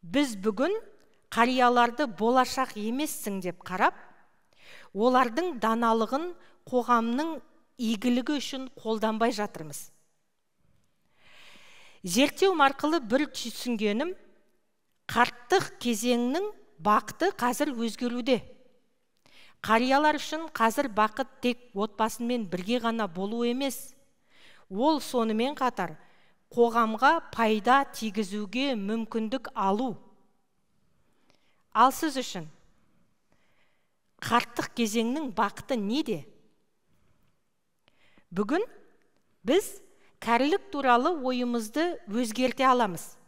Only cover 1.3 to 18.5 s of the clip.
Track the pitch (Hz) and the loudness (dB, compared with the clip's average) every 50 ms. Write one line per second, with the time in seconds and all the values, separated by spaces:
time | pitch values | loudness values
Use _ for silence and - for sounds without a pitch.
1.3 | - 226 233 240 262 254 247 247 247 240 240 240 233 - 302 254 202 - 214 226 | 2 2 2 4 4 4 4 4 6 4 4 2 2 -2 -4 -4 -2 -2 0 2
2.3 | 247 262 254 247 - - 262 247 - 214 208 220 233 269 302 302 - - - 220 | 4 4 2 2 0 -4 -4 -4 -4 -8 -6 -4 -4 -2 -4 -4 -6 -8 -8 -6
3.3 | 202 190 180 180 170 - - - 185 185 220 311 359 - - - - _ _ _ | -6 -4 -6 -6 -8 -8 -10 -8 -2 2 2 2 2 0 -20 -20 -20 _ _ _
4.3 | _ _ _ _ _ _ - - - - - - _ 196 214 247 254 247 262 247 | _ _ _ _ _ _ -20 -20 -20 -20 -20 -12 _ 0 2 4 6 6 4 4
5.3 | 220 262 339 359 311 240 - 220 226 226 233 233 226 226 220 220 262 277 330 359 | 2 -2 -2 -2 -4 -2 0 0 0 2 2 2 2 2 2 0 -2 -4 -4 -4
6.3 | 349 - - - _ _ _ - - 247 233 233 247 233 226 233 233 254 302 330 | -10 -12 -18 -20 _ _ _ -2 -2 -2 2 4 2 2 2 0 -2 -2 -2 -4
7.3 | 320 269 - _ _ _ _ _ _ _ 254 220 233 202 214 247 247 247 247 - | -4 -8 -12 _ _ _ _ _ _ _ -2 -2 -2 0 0 0 2 2 0 -2
8.3 | 302 285 - - - 262 262 254 - - - 226 220 220 202 220 220 220 226 233 | -4 -4 -4 -6 -8 -10 -10 -10 -14 -12 -6 -4 -4 0 0 -2 0 2 0 0
9.3 | 240 202 208 202 - - 156 156 143 - - - _ _ _ _ _ _ _ _ | 0 -2 -6 -6 -6 -12 -14 -12 -14 -14 -16 -18 _ _ _ _ _ _ _ _
10.3 | _ _ _ _ _ _ _ _ _ _ _ _ _ _ _ _ _ _ _ - | _ _ _ _ _ _ _ _ _ _ _ _ _ _ _ _ _ _ _ -20
11.3 | - - - - - - - - - - - - - - _ 185 170 214 269 294 | -20 -20 -20 -20 -20 -20 -20 -20 -20 -20 -20 -20 -20 -12 _ -2 2 4 4 4
12.3 | - - - 392 381 320 285 269 269 - - 302 311 339 262 202 220 269 302 - | 4 2 2 4 6 6 4 4 4 2 -2 0 0 0 -2 0 0 0 0 0
13.3 | - - - 240 214 - - 247 240 214 208 208 208 220 285 349 370 - - _ | -6 -10 -10 -10 -10 -10 -6 -4 -4 -2 0 0 0 0 -2 -4 -6 -10 -14 _
14.3 | _ _ _ _ _ _ _ _ _ _ _ _ _ _ _ _ - 226 240 240 | _ _ _ _ _ _ _ _ _ _ _ _ _ _ _ _ 0 0 0 0
15.3 | - - - - 359 392 - - - - - 240 233 196 202 247 247 233 240 240 | 0 -12 -2 2 2 2 2 0 -8 -6 -2 -2 -2 0 2 0 2 2 2 0
16.3 | 269 330 392 427 415 - - _ _ _ 160 208 208 240 - - - - 320 370 | 0 -2 -2 -4 -8 -10 -20 _ _ _ 2 4 4 4 2 -2 -6 0 0 0
17.3 | 392 - - 247 247 - 285 302 269 226 233 233 202 - 247 240 233 240 240 247 | 0 0 -2 -2 0 0 -2 -4 -2 -4 -4 -4 -4 -4 -4 -4 -4 -4 0 0
18.3 | 262 208 - - | 0 0 0 -8